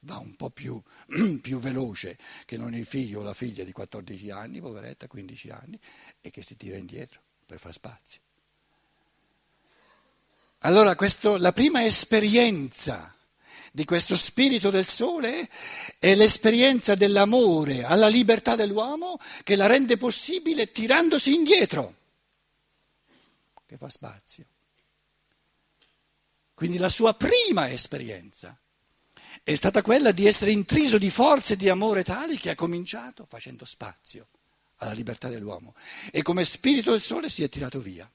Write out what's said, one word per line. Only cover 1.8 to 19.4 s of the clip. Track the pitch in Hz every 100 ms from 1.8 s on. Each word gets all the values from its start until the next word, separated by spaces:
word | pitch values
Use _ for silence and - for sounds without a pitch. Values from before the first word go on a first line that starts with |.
| 127 98 95 87 - -
che | - 117
non | 117
il | 117
figlio | 110 135 123 101
o |
la | 101
figlia | 98 123 98
di | 92
quattordici | 95 98 107 90 98 104
anni, | 98 113 131
poveretta, | 160 101 113 135 -
quindici | 113 95 127 -
anni, | - - 208 - - - _
e | -
che | -
si | - 110
tira | 104 95
indietro | 92 110 123 _ _ _ _
per | -
far | 87
spazio. | 82 - 120 _ - _ _ _ _ _ _ _ _ _ _ _ _ _ _ _ _ _ _ _ _ _ _ _ _
Allora, | 139 190 208 175
questo, | 196 - 214 202
la | 180
prima | 180 277 302
esperienza | 226 202 - 220 208 226 240 185 135 - - 107 82 _ _ _ _ - -
di | -
questo | 151 170 - -
spirito | - - 269 240 196
del | 190 190
sole | - 233 339 240 311 302 - - - - -
è | 175
l'esperienza | 196 214 - 226 233 254 254 -
dell'amore | 196 202 202 202 247 226 165 147 131
alla | 120 180 214
libertà | 226 226 220 -
dell'uomo, | 233 208 202 233 302 359 349 - -